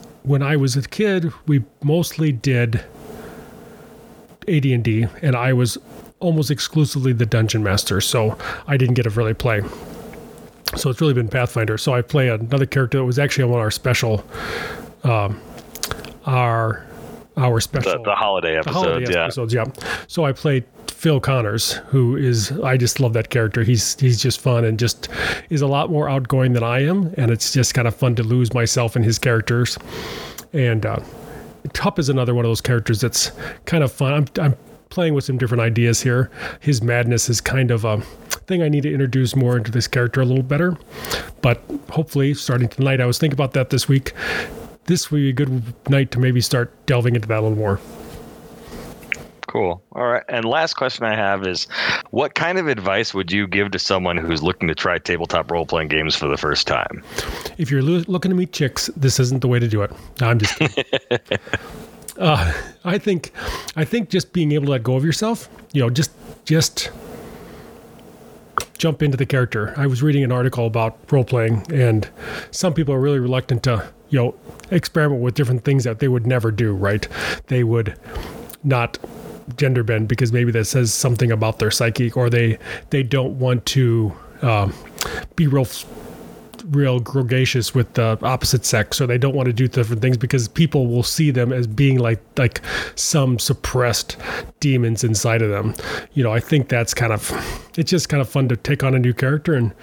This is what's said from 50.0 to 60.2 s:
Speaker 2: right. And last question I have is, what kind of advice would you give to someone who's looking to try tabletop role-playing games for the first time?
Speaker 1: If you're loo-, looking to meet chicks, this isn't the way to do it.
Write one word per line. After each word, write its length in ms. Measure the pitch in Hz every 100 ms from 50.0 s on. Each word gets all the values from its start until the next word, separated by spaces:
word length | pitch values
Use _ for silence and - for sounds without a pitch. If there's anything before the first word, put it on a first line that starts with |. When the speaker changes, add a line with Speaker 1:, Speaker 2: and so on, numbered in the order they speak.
| 120
Speaker 2:
right. 160 | 120 -
And 160 | 120
last 300 | 113 151 160
question 300 | - 131 -
I 120 | 113 110
have 300 | 98 98 95
is, 200 | 87 - - - - -
what 240 | 110 151
kind 240 | - 165 185
of 100 | 160
advice 460 | 110 92 98 113
would 180 | 95 87
you 160 | 101 98
give 240 | 98 101
to 60 | 95
someone 380 | - 95 90 85
who's 260 | 82 80
looking 260 | 82 - 85
to 60 |
try 240 | 78 92 85
tabletop 520 | - 85 85 85 78
role-playing 380 | 85 78 82 78
games 260 | 78 78
for 140 | - 73
the 80 | 71
first 300 | 76 69 -
time? 360 | 67 50 - - - - - - -
Speaker 1:
If 140 | 135
you're 120 | 139
loo-, 220 | 139 175 165
looking 240 | 175 185
to 60 | 180
meet 160 | 180
chicks, 380 | - 139 - - 165
this 220 | 135 -
isn't 220 | 123 131
the 80 | 123
way 100 | 120
to 80 | 117
do 160 | 104
it. 80 | 101 - - -